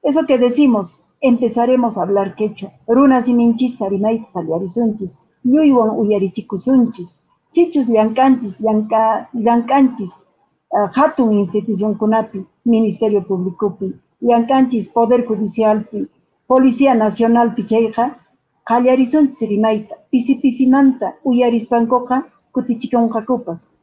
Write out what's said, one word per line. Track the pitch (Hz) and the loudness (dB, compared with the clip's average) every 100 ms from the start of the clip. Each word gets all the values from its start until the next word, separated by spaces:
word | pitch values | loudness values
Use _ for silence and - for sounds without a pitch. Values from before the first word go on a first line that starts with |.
Eso | 302 294 285 | 0 -2 0
que | 262 | 2
decimos, | 247 247 285 214 180 - _ _ | 2 2 2 2 -4 -14 _ _
"Empezaremos | 269 240 240 226 240 254 240 220 | 0 0 0 0 0 0 0 -4
a | |
hablar | 175 196 196 - | -2 -2 -2 -4
quechua". | 214 214 196 _ - | -6 -6 -16 _ -2
Runa | 233 277 254 | 2 4 4
siminchis | 247 240 233 233 254 - | 2 2 2 0 -4 -4
tarimay | 196 196 208 226 220 | -6 -2 -2 -2 -6
pallarisunchis, | 185 165 165 190 226 233 214 185 - _ _ | -10 -6 -6 -4 -2 -2 -4 -10 -14 _ _
ñuywan | 247 285 302 254 220 220 | 0 2 4 4 2 0
uyarichikusunchis, | 208 208 190 202 - 190 247 262 226 202 175 _ _ _ _ | 0 0 -2 -6 -8 -6 0 2 2 -2 -16 _ _ _ _
sichus | 330 339 294 240 | 0 0 0 0
llankanchis, | 220 220 220 269 254 220 185 | 2 2 2 2 2 -2 -4
llanka-, | 220 214 214 220 220 220 - | -2 -2 0 0 0 -2 -6
llankanchis, | 247 220 233 233 269 262 247 185 - _ _ _ _ _ | -4 0 0 2 2 2 0 -12 -12 _ _ _ _ _
ah, | - 202 | -4 -2
hatun | - 302 - 233 | 0 0 2 0
institución | 208 196 208 214 190 214 | 0 0 -4 -4 -4 -4
kunapi, | 202 214 220 220 196 190 _ | -2 0 -2 -2 -10 -16 _
Ministerio | 233 226 220 - 220 208 190 | 0 2 0 0 -2 -2 -2
Publicopi, | 190 180 175 208 - 190 - _ _ | -4 -4 -4 -6 -4 -10 -10 _ _
llankanchis, | 240 233 233 262 254 240 - | 0 0 2 2 2 -2 -2
Poder | - 226 247 240 | -2 2 0 0
Judicialpi, | 208 214 - 214 214 214 208 190 _ _ _ _ | -4 -4 0 0 0 -4 -10 -10 _ _ _ _
Policía | 262 262 226 269 | 2 4 2 2
Nacionalpi | 240 214 185 226 233 233 233 | 2 0 0 2 2 2 -2
chayqa, | 214 220 226 220 247 294 _ _ _ _ | -2 0 0 -2 -4 -6 _ _ _ _
qallarisunchis | - 240 254 254 247 302 285 - 220 | -2 0 2 2 2 2 2 0 -4
rimayta, | 202 220 214 214 - _ | 0 0 -2 -6 -20 _
pisi | 254 240 262 | -2 0 0
pisimanta | 269 240 254 269 269 254 - - | 0 0 2 4 4 2 -6 -6
uyarispankoqa | 269 247 247 233 226 240 226 247 247 254 - _ _ | -2 0 2 0 0 -2 2 0 0 -4 -4 _ _
kutichikunqakupas. | - 247 220 - 247 226 226 220 254 240 170 - _ | -6 -4 -6 -2 0 0 -2 -4 -4 -4 -8 -14 _